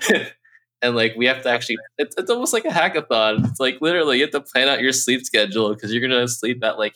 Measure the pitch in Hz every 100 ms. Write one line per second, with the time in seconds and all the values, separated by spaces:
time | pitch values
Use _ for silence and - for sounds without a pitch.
0 | - 175 - - _ _ _ - 123 120
1 | 113 113 123 127 127 120 120 110 - -
2 | 147 - 185 240 254 233 320 175 175 160
3 | 147 117 110 107 127 - 131 123 156 175
4 | 151 127 143 143 - 127 135 123 127 127
5 | - 127 - 110 104 104 107 104 107 117
6 | 127 123 123 120 113 123 110 110 107